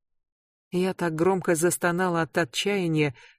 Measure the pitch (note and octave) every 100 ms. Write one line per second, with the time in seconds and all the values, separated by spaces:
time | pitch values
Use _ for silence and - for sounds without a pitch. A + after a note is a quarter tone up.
0 | _ _ _ _ _ _ _ F3+ F#3 F#3
1 | E3+ D#3+ F3 F#3+ E3+ E3 F3 - F3 E3+
2 | F#3 E3+ E3 - E3 - G3+ G3+ F3 D#3
3 | D3 - -